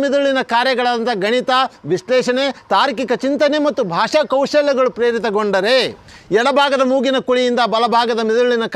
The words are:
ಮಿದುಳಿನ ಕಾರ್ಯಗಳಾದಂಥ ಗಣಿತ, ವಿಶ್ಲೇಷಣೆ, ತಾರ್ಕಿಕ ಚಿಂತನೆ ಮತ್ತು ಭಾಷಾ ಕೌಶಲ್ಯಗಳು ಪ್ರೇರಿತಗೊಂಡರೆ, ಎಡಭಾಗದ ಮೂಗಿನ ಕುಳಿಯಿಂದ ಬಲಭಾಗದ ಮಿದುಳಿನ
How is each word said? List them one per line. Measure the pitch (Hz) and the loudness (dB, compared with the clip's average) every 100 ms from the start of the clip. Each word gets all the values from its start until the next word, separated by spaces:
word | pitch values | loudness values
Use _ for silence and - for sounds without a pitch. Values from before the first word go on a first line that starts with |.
ಮಿದುಳಿನ | 277 285 277 262 240 | 0 2 0 0 0
ಕಾರ್ಯಗಳಾದಂಥ | 233 262 247 247 240 233 214 202 | 0 0 0 0 0 -2 -2 0
ಗಣಿತ, | 247 254 262 254 - 139 | 0 0 0 0 -6 -4
ವಿಶ್ಲೇಷಣೆ, | 175 - 254 247 247 277 - - 196 | -4 0 0 0 0 -2 -4 -2 0
ತಾರ್ಕಿಕ | 262 226 254 247 262 | 0 -2 -4 -2 -2
ಚಿಂತನೆ | 285 302 302 294 | 0 0 0 0
ಮತ್ತು | 269 196 170 | -2 -2 -2
ಭಾಷಾ | 220 311 262 262 | 0 0 0 0
ಕೌಶಲ್ಯಗಳು | 277 294 285 262 254 214 | 0 0 0 0 -2 0
ಪ್ರೇರಿತಗೊಂಡರೆ, | 240 233 220 208 208 196 202 262 175 101 - - - 196 | -2 -2 -2 -2 0 0 2 2 0 -6 -18 -20 -2 0
ಎಡಭಾಗದ | 254 269 285 262 262 | 2 2 2 2 2
ಮೂಗಿನ | 269 254 262 - | 2 0 -2 0
ಕುಳಿಯಿಂದ | 254 247 247 226 220 | 0 0 0 0 0
ಬಲಭಾಗದ | 233 233 240 233 220 | 2 2 0 -2 0
ಮಿದುಳಿನ | 226 247 240 220 | 0 2 0 -2